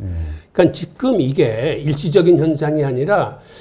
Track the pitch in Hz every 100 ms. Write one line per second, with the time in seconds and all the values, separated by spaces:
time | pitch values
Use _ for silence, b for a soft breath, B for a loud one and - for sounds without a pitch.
0 | 98 85 78 78 B - 175 - 180 -
1 | 254 214 131 147 123 110 151 139 147 143
2 | 180 190 170 165 160 147 151 156 139 127
3 | 156 202 127 - B B